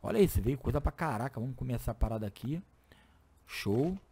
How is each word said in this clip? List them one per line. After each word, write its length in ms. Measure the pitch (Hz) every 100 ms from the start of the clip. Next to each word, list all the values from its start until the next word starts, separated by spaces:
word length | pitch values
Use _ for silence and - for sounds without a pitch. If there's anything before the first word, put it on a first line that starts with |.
Olha 160 | - 226
isso, 220 | 190 -
veio 160 | 98 135
coisa 240 | - 131
pra 120 | 147
caraca. 460 | - 160 110 127 -
Vamos 180 | 120 127
comer 180 | 131
essa 180 | 120 -
parada 340 | 110 110 113 107
aqui. 360 | - 120 156 - _ _ - - - _ - -
Show. 520 | - - 104 156 190 -